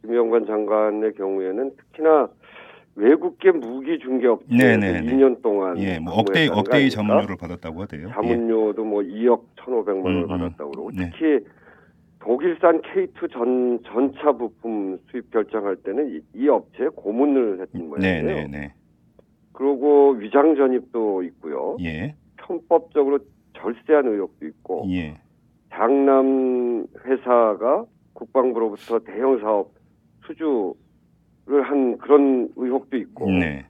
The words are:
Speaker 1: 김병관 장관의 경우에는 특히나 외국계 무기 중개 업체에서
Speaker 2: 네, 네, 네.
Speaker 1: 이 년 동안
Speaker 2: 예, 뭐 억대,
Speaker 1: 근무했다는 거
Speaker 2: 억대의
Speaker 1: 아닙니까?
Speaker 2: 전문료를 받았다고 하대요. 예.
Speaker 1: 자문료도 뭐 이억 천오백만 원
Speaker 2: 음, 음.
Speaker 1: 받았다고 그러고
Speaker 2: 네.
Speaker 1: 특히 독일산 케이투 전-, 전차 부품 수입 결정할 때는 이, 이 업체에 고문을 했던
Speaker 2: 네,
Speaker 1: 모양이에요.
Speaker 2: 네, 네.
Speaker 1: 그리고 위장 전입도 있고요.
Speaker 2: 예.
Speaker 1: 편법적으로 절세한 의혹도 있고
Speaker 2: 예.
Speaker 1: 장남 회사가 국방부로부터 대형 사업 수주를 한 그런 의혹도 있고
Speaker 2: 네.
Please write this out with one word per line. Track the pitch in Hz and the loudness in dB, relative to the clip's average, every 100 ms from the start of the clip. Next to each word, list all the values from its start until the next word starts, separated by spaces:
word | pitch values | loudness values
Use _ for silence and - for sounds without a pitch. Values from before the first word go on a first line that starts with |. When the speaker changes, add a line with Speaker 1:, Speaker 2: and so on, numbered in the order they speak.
Speaker 1:
김병관 | 110 120 113 113 104 | -2 0 2 2 0
장관의 | 107 104 107 107 107 107 104 | -4 0 2 2 0 -2 -2
경우에는 | 98 95 92 101 135 - | -4 -2 -4 -4 -6 -8
특히나 | _ - 156 156 117 _ - - - - _ - | _ -2 4 4 2 _ -20 -20 -20 -20 _ 2
외국계 | 110 156 175 - 190 | 4 4 0 2 2
무기 | 170 117 127 135 160 | 2 -2 -10 -6 -6
중개 | 127 131 123 | -2 0 2
업체에서 | 110 - 120 | 0 2 4
Speaker 2:
네, | 127 110 | 6 6
네, | 98 87 | 2 -2
네. | 82 | 0
Speaker 1:
이 | 131 | 4
년 | 135 123 | 4 4
동안 | 113 101 95 87 | 0 0 -2 -2
Speaker 2:
예, | 98 85 | -4 -4
뭐 | 82 | -2
억대, | 107 101 170 151 | 0 2 2 2
Speaker 1:
근무했다는 | |
거 | 104 | 0
Speaker 2:
억대의 | 101 139 | 2 2
Speaker 1:
아닙니까? | 135 107 | 2 0
Speaker 2:
전문료를 | 104 131 202 92 | 2 2 0 -8
받았다고 | 85 87 82 80 | -10 -12 -12 -12
하대요. | 101 76 87 | -12 -12 -10
예. | |
Speaker 1:
자문료도 | 120 117 117 113 110 107 101 110 | -6 -2 -2 0 0 0 -2 -4
뭐 | 104 | -4
이억 | 95 104 120 117 - - | -4 -2 2 2 0 -20
천오백만 | - 123 101 95 92 | -6 -4 -2 -4 -2
원 | 90 | -2
Speaker 2:
음, | |
음. | 85 | -2
Speaker 1:
받았다고 | 87 82 78 73 | -4 -6 -8 -12
그러고 | 69 90 | -10 -10
Speaker 2:
네. | 95 87 | -8 -8
Speaker 1:
특히 | - 160 135 - _ - - _ _ _ _ | -2 0 0 -2 _ -20 -20 _ _ _ _
독일산 | - 127 175 160 175 160 | -4 -2 -2 2 2 2
케이투 | - 190 185 - 170 | 0 -4 -4 -6 -10
전-, | 131 120 127 123 120 | -4 0 0 0 -2
전차 | - 107 135 139 151 | -4 -2 -2 0 0
부품 | 120 117 _ 117 107 95 92 _ | 0 -4 _ -6 -6 -6 -8 _
수입 | 123 113 | -12 -4
결정할 | 113 104 110 101 92 | -4 -2 -4 -4 -6
때는 | 98 110 147 | -6 -4 -4
이, | 78 - 104 | -8 -14 -2
이 | 139 | 2
업체에 | 117 - - 139 - | 2 -2 -6 -6 -4
고문을 | 98 113 143 135 117 92 | -6 0 2 2 0 -4
했던 | 92 92 | -8 -12
Speaker 2:
네, | 80 | -10
Speaker 1:
모양이에요. | - 95 85 | -2 0 0
Speaker 2:
네, | 80 76 73 | -2 -4 -8
네. | 71 69 _ _ _ _ _ _ _ _ | -10 -12 _ _ _ _ _ _ _ _
Speaker 1:
그리고 | - 135 139 147 143 139 | -4 -2 0 4 6 6
위장 | 123 104 139 151 143 | 4 0 2 4 4
전입도 | 135 127 127 117 107 95 | 2 0 -4 -4 -2 -2
있고요. | 90 _ 80 69 76 - | -4 _ -10 -8 -6 -6
Speaker 2:
예. | 85 78 147 - _ - | -6 -6 -8 -12 _ -20
Speaker 1:
편법적으로 | - 170 _ 165 165 156 139 143 - _ _ - | -10 -10 _ 0 2 0 2 0 -4 _ _ -10
절세한 | 101 117 - 151 127 | -10 -8 2 2 4
의혹도 | 104 92 _ 78 | -2 -4 _ -16
있고 | - - 90 98 | -16 -8 -6 -4
Speaker 2:
예. | 90 78 78 _ _ _ _ _ | -4 -4 -12 _ _ _ _ _
Speaker 1:
장남 | - 113 139 139 135 135 135 131 123 120 117 - - 123 | -2 2 4 4 4 4 2 0 0 -2 -4 -6 -14 -4
회사가 | 131 127 120 110 95 113 165 233 _ _ | -4 2 2 2 0 -2 -2 -4 _ _
국방부로부터 | - 117 135 127 117 113 104 - 113 | -18 -4 0 0 0 -4 -6 -4 -4
대형 | 107 98 131 127 | -4 -4 0 0
사업 | 104 107 95 _ _ _ _ _ - | 0 -2 -2 _ _ _ _ _ -20
수주를 | 156 160 127 90 - _ _ _ _ _ _ - 143 | -8 -2 -2 -4 -8 _ _ _ _ _ _ -2 0
한 | 127 143 127 110 | 2 0 0 -2
그런 | - 143 143 127 113 - | 4 4 6 2 -2 -6
의혹도 | 123 131 - 127 | -4 -4 -4 -8
있고 | 98 - - | -8 -6 0
Speaker 2:
네. | 92 82 71 | 0 0 -4